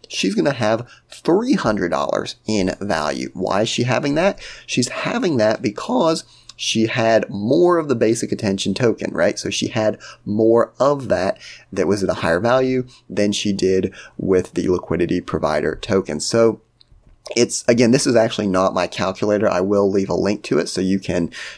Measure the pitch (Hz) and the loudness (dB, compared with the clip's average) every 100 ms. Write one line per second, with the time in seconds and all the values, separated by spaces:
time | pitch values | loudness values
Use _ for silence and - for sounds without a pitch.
0 | - - 185 208 156 117 107 113 120 - | -14 -4 -2 0 0 0 0 -2 -4 -20
1 | _ - - 180 240 214 120 104 87 76 | _ -8 0 0 2 0 0 0 -2 -2
2 | 71 50 - - - 107 92 - 101 82 | -2 -2 -4 -8 -2 0 0 -2 -4 -2
3 | 76 67 64 - 95 95 110 - 120 120 | -2 -4 -8 -6 -2 0 0 -2 -2 -2
4 | 143 143 190 - - - - - 123 - | 0 0 0 -2 -8 -18 -6 -2 -2 -4
5 | - 233 196 135 107 107 117 - - 254 | -6 -2 0 2 2 0 -4 -6 -4 0
6 | 165 165 - - - - - 113 113 123 | 0 0 -6 -18 -20 -10 -4 0 0 0
7 | 113 110 101 101 104 156 175 175 151 120 | 2 2 2 -2 0 4 4 4 0 0
8 | 113 117 113 101 104 98 - 95 120 - | 2 0 -2 -4 -2 -2 -2 0 0 0
9 | - - 90 - - - 113 113 107 107 | -4 0 0 0 -6 -4 -4 -2 -2 -2
10 | - - - 104 113 117 113 - 135 147 | -8 -14 -6 2 4 4 2 0 0 0
11 | 120 87 92 - - - - 95 85 101 | 0 0 0 -4 -10 -20 -8 -2 0 2
12 | 92 82 82 85 113 127 131 131 127 - | 0 -2 0 2 2 2 2 -2 -4 -12
13 | - 95 104 101 107 98 92 95 95 - | -8 -2 0 0 -2 0 2 2 0 -6
14 | - - - 92 90 - 90 87 - 85 | -16 -6 0 2 0 -2 0 0 -2 -2
15 | 87 90 - 78 78 76 78 - - 101 | 0 -2 -4 -2 0 0 -2 -4 -2 -2
16 | 95 78 - 113 117 - _ _ _ - | 0 -4 -2 2 2 2 _ _ _ -20
17 | _ _ - - 120 - - 120 120 131 | _ _ -6 0 0 0 2 4 4 4
18 | 139 117 113 - 104 92 95 92 87 - | 4 2 2 0 -2 0 0 0 -2 -2
19 | 92 95 104 104 101 90 92 101 101 101 | -4 -2 0 2 2 2 2 2 2 2
20 | 95 87 92 104 - - 82 - 95 98 | 0 0 0 -2 -2 0 0 -2 0 0
21 | - 87 85 - - | -2 -2 -4 -6 -16